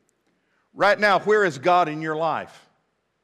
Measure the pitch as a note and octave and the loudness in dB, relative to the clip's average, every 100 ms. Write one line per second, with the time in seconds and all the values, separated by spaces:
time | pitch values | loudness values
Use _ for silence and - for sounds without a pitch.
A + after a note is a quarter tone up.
0 | _ _ _ _ _ _ _ - F#3+ G3 | _ _ _ _ _ _ _ -2 0 2
1 | G#3 F3+ G3+ G#3+ G3 C3+ D#3 F3+ D#3+ D3+ | 2 2 2 2 0 0 2 2 2 -4
2 | D#3+ D#3 E3 B2 F2+ - _ _ _ _ | -8 -4 -4 -4 -8 -18 _ _ _ _
3 | _ _ | _ _